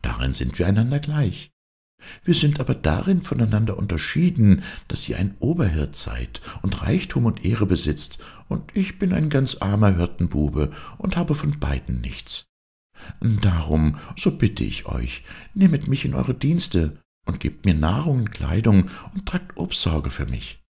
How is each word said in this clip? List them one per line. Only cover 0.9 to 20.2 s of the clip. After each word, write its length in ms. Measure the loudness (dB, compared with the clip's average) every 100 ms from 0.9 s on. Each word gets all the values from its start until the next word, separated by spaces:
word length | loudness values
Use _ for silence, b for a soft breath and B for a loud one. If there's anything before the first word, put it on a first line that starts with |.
| 0
gleich. 500 | -2 0 0 -2 -12 _ _ _ _ _ B B
Wir 120 | 0
sind 260 | 2 4 2
aber 140 | 0
darin 480 | 0 2 2 2 0
voneinander 560 | 0 0 2 2 0 -2
unterschieden, 840 | -2 -4 -2 2 2 6 6 6 B B -10
dass 200 | -8 -6
ihr 80 | -2
ein 200 | -2 0
Oberhirt 580 | -2 2 2 0 -2 -4
seid 460 | -6 -6 -8 -10 B B
und 220 | -4 -2
Reichtum 420 | 0 0 0 0
und 220 | 0 0 -2
Ehre 180 | 0
besitzt, 580 | 0 0 -2 -2 -4 -6 B B B
und 280 | -8 -4 -2
ich 220 | -2 -2
bin 160 | -2
ein 160 | 0 2
ganz 260 | 2 0 -2
armer 400 | 0 4 4 4
Hirtenbube 760 | 0 0 -2 2 0 0 -2 B B B
und 180 | -4 -2
habe 180 | -2
von 240 | -2 -2 -2
beiden 440 | -2 -4 -4 -6
nichts. 440 | -6 -10 -6 -6 -6 _ _ _ _ B B B
Darum, 800 | 0 2 2 2 2 2 2 0 B -2
so 200 | -2 2
bitte 280 | 0 0
ich 200 | -6 -6
euch, 400 | -6 -6 -6 -8 B B B
nehmet 340 | 4 4 4 0
mich 160 | -2
in 100 | 0
eure 200 | -2 -2
Dienste 680 | -2 0 2 2 2 0 -4 _ _
und 160 | -6 -4
gebt 240 | -4 0
mir 100 | 2
Nahrung 440 | 4 4 2 0 0
und 100 | -2
Kleidung 580 | -4 -2 2 6 6 6 B B
und 120 | -10 -6
tragt 300 | -6 -6 -8
Obsorge 540 | -4 -2 0 0 -2
für 160 | -4